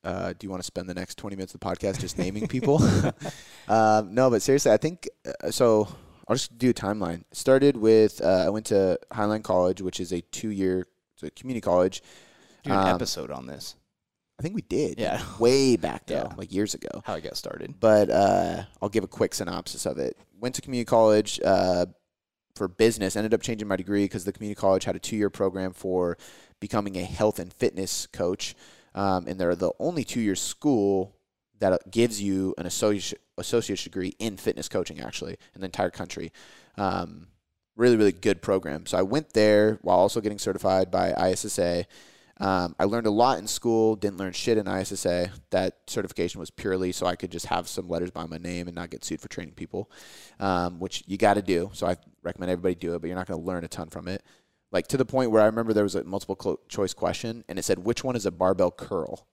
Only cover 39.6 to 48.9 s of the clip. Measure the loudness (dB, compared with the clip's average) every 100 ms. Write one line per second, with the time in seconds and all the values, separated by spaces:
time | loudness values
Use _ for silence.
39.6 | 6 2 2 4 4 2 -4 -4 -4 -2
40.6 | 2 2 2 0 0 2 0 0 -4 -2
41.6 | 0 0 -6 -14 -20 _ _ _ -2 0
42.6 | -2 0 0 0 0 4 4 2 -4 -4
43.6 | 0 4 4 2 -2 -4 -6 -4 0 0
44.6 | 0 -4 -4 -4 -2 0 -2 -8 _ -2
45.6 | -2 -6 -8 -6 -6 -4 -4 -6 -14 -8
46.6 | -4 -2 -2 -2 -4 -4 -8 -10 -4 -4
47.6 | -4 -10 -6 -4 -4 -8 -12 -10 -8 -8
48.6 | -8 -10 -12